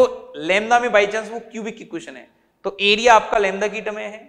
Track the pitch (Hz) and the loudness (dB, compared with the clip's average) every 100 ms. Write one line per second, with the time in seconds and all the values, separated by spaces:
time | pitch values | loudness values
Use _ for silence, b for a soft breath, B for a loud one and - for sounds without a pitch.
0 | 254 - - 147 156 190 220 240 240 214 | 6 2 -14 -8 -2 -2 2 2 2 2
1 | 202 220 208 233 226 226 220 226 - 165 | 2 -2 -8 -10 -12 -12 -10 -12 -14 -14
2 | 147 131 120 _ _ _ 196 196 202 214 | -14 -18 -20 _ _ _ -10 -2 2 4
3 | 240 220 220 226 196 196 208 208 208 214 | 6 6 4 0 0 -2 -4 -6 -10 -10
4 | 214 214 | -12 -16